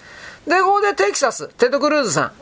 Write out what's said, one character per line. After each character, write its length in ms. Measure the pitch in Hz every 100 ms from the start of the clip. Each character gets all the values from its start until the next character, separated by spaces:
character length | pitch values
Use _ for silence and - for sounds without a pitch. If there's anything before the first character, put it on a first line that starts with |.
| - - - - -
で、 140 | 359
こ 140 | 381
こ 60 | 403
で 140 | 403
テ 180 | 392 392
キ 60 | -
サ 140 | 247
ス、 160 | - 147
テ 180 | - 240
ッ 40 |
ド・ 100 | 277
ク 100 | 294
ル 80 | 302
ー 40 |
ズ 80 | 226
さ 140 | 151 127
ん、 60 | -